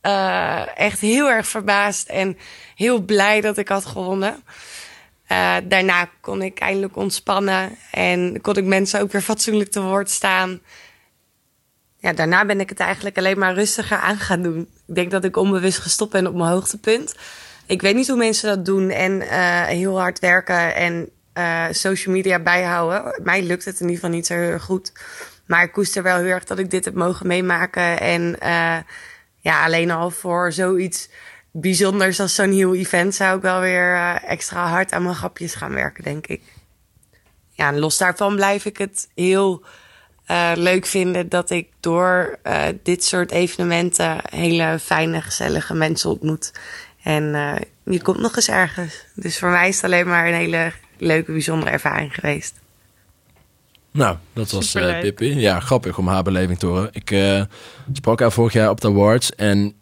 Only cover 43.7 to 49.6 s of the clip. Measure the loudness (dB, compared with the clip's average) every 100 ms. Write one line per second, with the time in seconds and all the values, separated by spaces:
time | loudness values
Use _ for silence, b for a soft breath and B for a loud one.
43.7 | 0 0 0 0 -2 -6 -2 2 2 2
44.7 | -2 0 0 2 -2 -4 -4 -2 -2 -2
45.7 | -2 0 0 -2 -2 -2 -4 -8 B B
46.7 | B B B -2 0 0 -2 -2 -4 -8
47.7 | _ -4 0 0 0 0 0 0 2 0
48.7 | -2 -8 -10 -18 -10 -8 -2 2 4